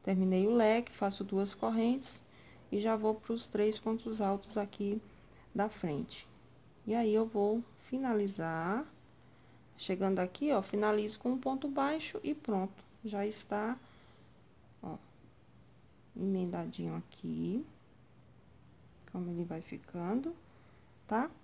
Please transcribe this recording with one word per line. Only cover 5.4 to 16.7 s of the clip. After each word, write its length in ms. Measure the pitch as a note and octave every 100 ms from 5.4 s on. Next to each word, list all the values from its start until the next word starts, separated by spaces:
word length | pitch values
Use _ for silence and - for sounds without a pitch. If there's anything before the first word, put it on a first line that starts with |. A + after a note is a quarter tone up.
| -
da 160 | G3+ G#3
frente. 560 | - F3 C#3+ - - - - - - - - G#3+
E 80 | A3+
aí, 180 | A3+
eu 140 | G#3+ A3+
vou 340 | G#3+ G3+ A3+ A#3 - -
finalizar, 920 | B3+ C4 G#3+ G3+ G3 E3 D#3+ E3+ A3 D#4 - - - - - - - - -
chegando 420 | - F#3 G3 F#3+
aqui, 320 | F#3 - D4
ó, 100 | A#3+
finalizo 580 | F#3+ G#3 G#3+ G#3+ G#3+ -
com 140 | B3
um 40 | B3+
ponto 300 | C4 C4+ C#4+
baixo 520 | C#4 C#4 D#4 - -
e 100 | -
pronto. 500 | D4 - G3 F#3 - - -
Já 220 | A3 G3+ G#3
está, 500 | G#3+ - G#3 A3+ B3+ - - - - - - - - - -
ó, 140 | - - - - - - - - - - - - - -
emendadinho 800 | F#3+ F#3+ F3+ F3 E3